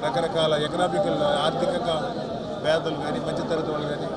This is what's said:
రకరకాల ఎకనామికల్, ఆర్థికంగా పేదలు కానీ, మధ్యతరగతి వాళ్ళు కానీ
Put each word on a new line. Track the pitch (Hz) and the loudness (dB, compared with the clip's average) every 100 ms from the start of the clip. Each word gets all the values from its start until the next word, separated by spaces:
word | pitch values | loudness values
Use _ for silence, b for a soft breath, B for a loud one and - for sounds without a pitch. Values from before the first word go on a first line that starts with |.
| 147 | 0
రకరకాల | 156 165 160 156 | 0 0 2 2
ఎకనామికల్, | 151 151 170 180 - 175 156 | 4 2 2 2 2 2 2
ఆర్థికంగా | 147 147 151 160 - 175 170 160 156 - - - - - 147 | 2 2 2 2 0 0 0 0 -2 -4 -6 -6 -6 -4 2
పేదలు | 160 160 151 | 2 2 -2
కానీ, | 147 - | -2 -2
మధ్యతరగతి | - 151 165 165 156 | -2 -2 -2 -2 0
వాళ్ళు | 151 151 | -2 -2
కానీ | 143 151 | -2 -4